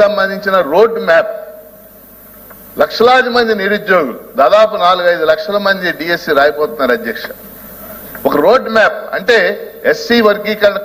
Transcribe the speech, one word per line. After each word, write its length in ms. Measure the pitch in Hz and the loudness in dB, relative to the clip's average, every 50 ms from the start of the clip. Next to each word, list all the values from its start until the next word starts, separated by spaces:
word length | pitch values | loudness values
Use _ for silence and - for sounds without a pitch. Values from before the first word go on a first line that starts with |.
సంబంధించిన 540 | 208 202 208 196 190 190 196 190 185 196 190 190 175 135 151 | 2 2 2 0 -2 -2 -4 -4 -4 0 0 0 0 2 4
రోడ్ 240 | 180 220 226 - - - 175 | 4 4 4 2 -2 0 2
మ్యాప్, 220 | 165 165 147 - - - - - - - - - - - - - - - - - - - - - - - - - - - - - - - | 2 2 2 0 -6 -10 -14 -16 -18 -20 -20 -20 -20 -20 -20 -20 -20 -20 -20 -20 -20 -20 -20 -20 -20 -20 -20 -20 -20 -20 -20 -12 -2 -2
లక్షలాది 480 | - - - - 226 240 254 262 247 247 | -2 -2 0 2 4 4 4 4 2 2
మంది 260 | 233 240 240 226 220 | 0 0 0 0 -2
నిరుద్యోగులు, 640 | 208 190 196 208 202 165 165 190 180 151 123 107 - - - - 123 | -2 -2 -2 -2 -2 0 0 0 2 0 0 -4 -10 -14 -8 0 2
దాదాపు 380 | 135 156 - 160 220 208 - | 2 4 6 4 4 2 2
నాలుగైదు 500 | - 180 175 185 180 175 175 175 165 156 | 0 2 2 2 2 2 0 0 2 2
లక్షల 320 | 156 160 - 208 - 202 208 | 0 0 0 -2 -4 -4 -2
మంది 340 | 202 196 190 190 180 175 | 0 0 -2 -2 -2 -6
డిఎస్సి 420 | 156 - 151 170 170 165 - - 151 | -6 -6 -4 -4 -4 -4 -2 -2 2
రాయిపోతున్నారు 580 | 139 139 151 147 147 151 147 - - 135 123 | 2 2 2 2 0 -4 -4 -4 -4 -2 0
అధ్యక్ష. 340 | 120 113 110 117 110 - - - - - - - - - - - - - - - - - - - - - - | 0 -2 -2 -6 -8 -8 -12 -14 -14 -18 -20 -20 -20 -20 -20 -20 -20 -20 -20 -20 -20 -20 -18 -18 -16 -6 -4
ఒక 100 | 139 139 143 151 | -2 0 2 2
రోడ్ 240 | 180 233 254 208 214 | 4 2 2 0 0
మ్యాప్ 300 | 220 226 202 - - - - - - | 0 2 2 2 0 -4 -8 -10 -10
అంటే 220 | 156 190 - 240 220 180 180 202 190 - - - - - | -6 -2 0 2 2 2 0 -2 -6 -10 -16 -16 -4 -2
ఎస్సీ 320 | - 156 - - - 233 233 | -2 -2 -2 -2 0 0 2
వర్గీకరణ 560 | 226 214 202 - - 202 214 208 208 202 196 196 202 | 2 2 2 0 -2 -6 -4 0 0 0 0 0 -2